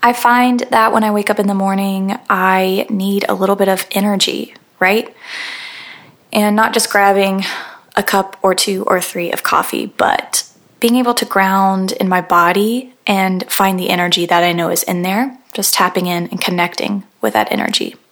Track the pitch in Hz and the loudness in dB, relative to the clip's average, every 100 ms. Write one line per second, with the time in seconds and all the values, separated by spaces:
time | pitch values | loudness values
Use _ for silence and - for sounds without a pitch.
0 | 247 240 240 247 247 247 - 226 220 - | 2 2 2 4 4 2 2 2 4 2
1 | 214 208 202 208 202 196 196 196 196 190 | 2 0 0 0 0 0 0 0 -2 -2
2 | 190 196 - 196 185 190 190 190 - 208 | -4 -6 -2 0 2 2 2 0 -2 -2
3 | 190 196 - 196 190 196 196 190 - 202 | -2 -2 -2 -2 0 2 2 0 -2 -2
4 | 202 196 - - - - _ _ 185 214 | 0 0 -2 -4 -8 -14 _ _ 2 2
5 | 220 - - - - - - - - - | -2 -14 -16 -12 -12 -14 -16 -16 -18 -20
6 | - _ _ - 208 208 220 226 - 208 | -20 _ _ 0 2 2 2 0 0 2
7 | 196 196 196 190 196 - - - _ - | 4 4 2 0 -4 -8 -12 -18 _ -4
8 | 196 196 190 - 190 190 - 190 - 185 | 0 0 -2 -2 0 0 -2 -2 0 -2
9 | 180 - 175 - - - - - - - | -2 -6 -6 -4 -2 0 0 -4 -6 -2
10 | - - - - - _ _ _ 233 247 | 0 0 -2 -8 -8 _ _ _ 0 2
11 | 240 240 - - 190 196 190 190 190 - | 2 -2 0 0 2 2 2 2 -2 -2
12 | 190 180 175 175 170 180 208 233 262 _ | 0 0 2 4 4 2 0 -2 -6 _
13 | - 202 190 185 - - 196 185 180 180 | -2 0 0 -2 -4 0 0 0 -2 -2
14 | 175 180 170 175 175 170 170 170 - 180 | 0 0 2 2 2 2 -2 -2 -2 -2
15 | 180 196 269 254 _ - 196 - 185 185 | 0 0 -2 -6 _ -6 -2 2 0 0
16 | 180 175 170 185 - 180 175 - - 202 | -2 -2 -4 -4 -4 0 0 -2 -4 -4
17 | - _ 220 208 107 - - - - - | -8 _ -2 0 0 -2 -2 -2 -4 -10
18 | _ | _